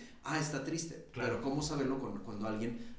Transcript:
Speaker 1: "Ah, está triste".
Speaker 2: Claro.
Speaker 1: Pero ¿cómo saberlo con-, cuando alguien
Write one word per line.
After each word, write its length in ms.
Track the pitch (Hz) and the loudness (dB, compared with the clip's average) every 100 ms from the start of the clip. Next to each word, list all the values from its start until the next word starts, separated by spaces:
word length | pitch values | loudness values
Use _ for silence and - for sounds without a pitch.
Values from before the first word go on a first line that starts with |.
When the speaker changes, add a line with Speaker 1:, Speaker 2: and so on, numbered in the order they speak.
| - - | -12 -10
Speaker 1:
"Ah, 160 | - 156 | -2 0
está 240 | 151 143 | 2 0
triste". 420 | - 165 165 - - | 0 0 -2 -6 -8
Speaker 2:
Claro. 180 | 123 120 | 0 2
Speaker 1:
Pero 120 | 104 | 2
¿cómo 200 | 135 147 | 2 2
saberlo 360 | - 143 131 135 | 2 2 4 2
con-, 200 | 107 101 | 0 -4
cuando 260 | - 104 110 | -4 -2 0
alguien 480 | 107 117 - - | 2 0 0 -6